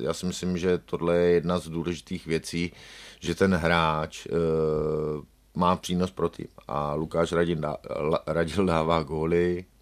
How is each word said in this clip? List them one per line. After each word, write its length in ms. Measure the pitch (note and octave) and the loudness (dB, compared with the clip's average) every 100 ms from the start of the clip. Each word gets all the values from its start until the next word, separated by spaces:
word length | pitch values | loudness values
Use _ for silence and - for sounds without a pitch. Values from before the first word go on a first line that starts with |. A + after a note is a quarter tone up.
já 120 | B1+ | -4
si 120 | E2 F2+ | -4 -4
myslím, 320 | E2+ F2+ F2+ | -4 -4 -2
že 200 | F#2 F2+ | 2 0
tohle 400 | - - E2+ F2 | 0 -4 2 4
je 140 | F2 | 4
jedna 280 | F2 D#2+ F2+ | 4 2 -2
z 100 | E2 | -2
důležitých 580 | E2 E2 E2+ - F#2 - | -6 -4 -6 -8 -10 -2
věcí, 440 | D#2+ - E2+ F2 - - - - - | -4 -2 -4 -4 -6 -20 -20 -20 -12
že 160 | D2+ E2+ | -4 2
ten 200 | F#2+ F#2 | 4 4
hráč, 720 | E2 E2+ D#2+ D#2 D#2+ - - | 4 4 4 0 -4 -8 -4
eh, 40 | E2+ E2 D#2+ D#2 D2+ D#2 D#2 D2+ D2+ D2+ _ _ - | -2 0 2 0 0 0 -2 -4 -6 -10 _ _ 0
má 200 | F2+ F2+ | 2 2
přínos 360 | - F2+ F#2 | 0 -2 -2
pro 180 | - E2+ | -2 -4
tým. 180 | - - - - | -4 -14 -14 -8
A 260 | C#2+ D2 | -4 -2
Lukáš 380 | D2 D#2+ E2 E2 | -4 -2 0 0
Radil 260 | E2+ E2+ E2 | 2 0 0
dá-, 180 | D2+ C#2+ - - | -4 -6 -8 -4
la-, 240 | D2+ E2 - | 0 0 0
Radil 380 | E2+ E2+ D#2 F#2+ | 0 0 2 2
dává 380 | E2 D#2+ E2 | 2 2 0
góly, 600 | D2+ D#2+ D#2+ E2+ F2 F2 F#2 - | 0 -2 0 2 2 0 -6 -8